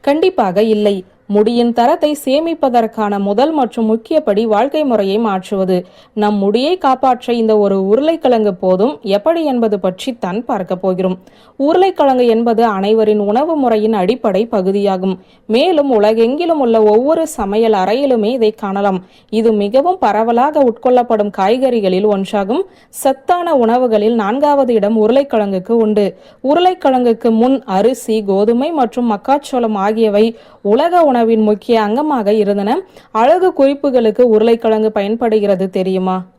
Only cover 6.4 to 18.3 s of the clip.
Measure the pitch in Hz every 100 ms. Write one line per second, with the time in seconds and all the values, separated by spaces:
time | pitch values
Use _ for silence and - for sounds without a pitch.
6.4 | 196 220 277 370 285 254 269 247 - 240
7.4 | 220 214 202 196 190 226 302 330 269 233
8.4 | 208 180 185 185 233 233 196 202 311 339
9.4 | 302 247 226 202 185 180 - 240 185 196
10.4 | 254 220 180 185 190 185 185 185 - _
11.4 | _ - 277 349 381 359 277 254 240 220
12.4 | 233 226 233 190 196 220 214 214 202 226
13.4 | 311 311 254 220 214 214 180 254 220 190
14.4 | 233 220 185 196 202 190 190 180 _ _
15.4 | - 226 330 320 277 220 208 226 226 294
16.4 | 339 320 247 226 214 214 269 330 320 -
17.4 | 196 214 226 208 185 240 285 240 208